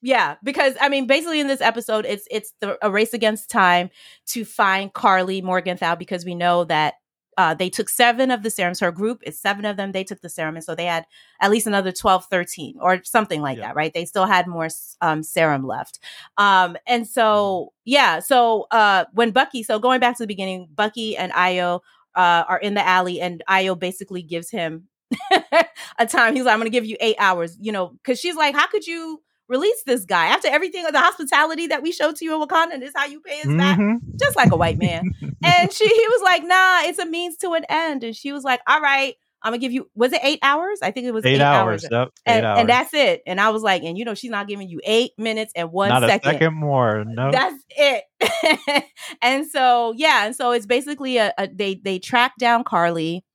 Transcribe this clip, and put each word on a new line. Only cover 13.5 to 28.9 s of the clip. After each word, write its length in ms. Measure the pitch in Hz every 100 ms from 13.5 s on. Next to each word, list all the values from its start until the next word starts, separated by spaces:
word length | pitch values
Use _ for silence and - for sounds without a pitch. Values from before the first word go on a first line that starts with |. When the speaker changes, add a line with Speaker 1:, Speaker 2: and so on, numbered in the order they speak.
| 120
Speaker 2:
Yeah. 80 | 107
Speaker 1:
that, 80 | 143
right? 160 | 156
They 140 | 165 170
still 180 | 208
had 220 | 190 190 175
more 180 | 170
s-, 320 | 160 - - -
um, 200 | 170 156
serum 440 | 156 - 160 143 131
left. 320 | 120 - - - - - -
Um, 400 | 202 190 180 170 -
and 200 | 240 220
so, 680 | - 220 214 202 190 -
Speaker 2:
Mm-hmm. 180 | _ -
Speaker 1:
yeah. 260 | 277 240 165
So, 460 | 180 262 233 220 -
uh, 340 | 226 208 190 170
when 200 | 190 233
Bucky, 300 | 220 269 247
so 140 | 220 214
going 220 | 240 254
back 160 | 240 247
to 60 |
the 40 | 226
beginning, 420 | 196 190 185 175
Bucky 400 | 147 214 226 220
and 160 | 214 180
Ayo, 480 | - 180 185 180 175 _ _ _
uh, 300 | - 180 170 160
are 100 | 180
in 140 | 208
the 140 | 202 180
alley, 340 | 185 185 180
and 220 | 180 170 -
Ayo 280 | 190 190 180
basically 440 | 180 190 196 180
gives 260 | 160 170 170
him 380 | 220 165 160 185 _ _
<laughs> 200 | - 784 381 - 311 330 - - -
a 80 | 226
time. 280 | - 226
He's 100 | 262 247
like, 80 |
"I'm 40 | 220
gonna 100 | 226
give 160 | 240 220
you 100 | 220
eight 160 | 233 214
hours," 400 | 202 180 170 175
you 100 | 214
know, 260 | 208 180 -
'cause 160 | - 247
she's 160 | 349 320
like, 180 | 302
"How 120 | 277 311
could 200 | 427
you 360 | 320